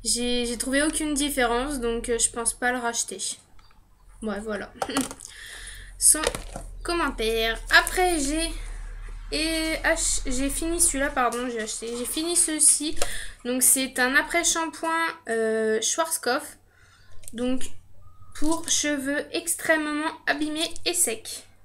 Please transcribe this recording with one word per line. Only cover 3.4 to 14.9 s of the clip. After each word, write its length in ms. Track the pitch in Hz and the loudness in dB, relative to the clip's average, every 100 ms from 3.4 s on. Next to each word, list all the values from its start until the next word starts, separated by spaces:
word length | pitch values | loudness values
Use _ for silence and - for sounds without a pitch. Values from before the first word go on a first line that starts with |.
| - - - - - _ - - | -14 -20 -20 -20 -20 _ -20 -8
Ouais, 180 | 220 202 | -6 -4
voilà. 320 | 220 208 - - - | -4 -6 -8 -8 -2
<laughs> 1080 | 269 - - - - - - - - - - | 0 -2 -6 -16 -16 -16 -14 -14 -14 -16 2
Sans 240 | - 302 311 - - - - - | 4 6 2 -2 -8 -12 -12 -8
commentaire. 760 | - 339 294 - 220 226 226 226 - 330 | -2 0 0 0 -2 0 0 -2 4 4
Après, 420 | 339 370 359 330 | 6 4 4 4
j'ai, 300 | 269 311 311 - - - - - - - - | 0 0 -2 -4 -8 -8 -10 -10 -10 -10 -4
et 440 | 285 320 320 320 320 | -2 0 0 0 0
ach-, 380 | 302 320 - - - | 2 2 2 0 2
j'ai 240 | 254 277 | 0 0
fini 300 | - 330 330 | 0 -2 4
celui-là, 300 | - 269 285 | 4 4 0
pardon, 400 | 294 240 233 254 | 2 0 0 -4
j'ai 120 | 233 | -4
acheté. 260 | 220 - 226 240 | -6 -6 -6 -6
J'ai 80 | 247 | -4
fini 300 | 311 330 339 | -4 0 2
ceci. 600 | - 311 - - 302 330 - - - - 247 | 2 4 4 4 2 2 2 2 -6 -8 -4
Donc, 180 | 254 | 2
c'est 360 | 254 269 262 262 | 4 4 0 0
un 160 | 254 277 | 2 2
après-shampoing, 920 | 311 339 330 330 320 - 320 | 2 2 2 0 -2 -4 -2